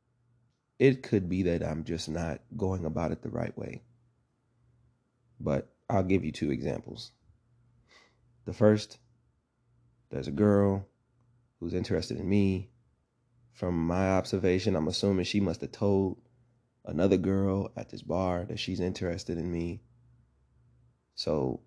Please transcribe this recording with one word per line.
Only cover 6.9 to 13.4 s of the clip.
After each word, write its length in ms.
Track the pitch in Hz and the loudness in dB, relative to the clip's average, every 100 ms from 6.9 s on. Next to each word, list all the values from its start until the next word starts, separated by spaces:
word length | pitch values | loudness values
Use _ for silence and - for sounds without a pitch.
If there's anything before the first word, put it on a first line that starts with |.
| - - - _ _ _ _ _ _ _ - _ _ _ _ - | -14 -16 -20 _ _ _ _ _ _ _ -20 _ _ _ _ -12
The 80 | |
first, 460 | 90 107 107 - - _ _ _ _ _ _ _ _ _ _ _ | 4 6 6 2 -14 _ _ _ _ _ _ _ _ _ _ _
there's 180 | 67 67 | -8 -6
a 40 | |
girl 560 | 71 104 101 101 98 98 _ _ _ _ _ _ _ | 2 6 6 6 2 -4 _ _ _ _ _ _ _
who's 140 | 85 | -6
interested 440 | 90 85 87 - 78 | -4 0 -2 -2 -4
in 120 | 90 | 0
me. 400 | 101 98 95 - _ _ _ _ _ _ _ | 2 4 0 -4 _ _ _ _ _ _ _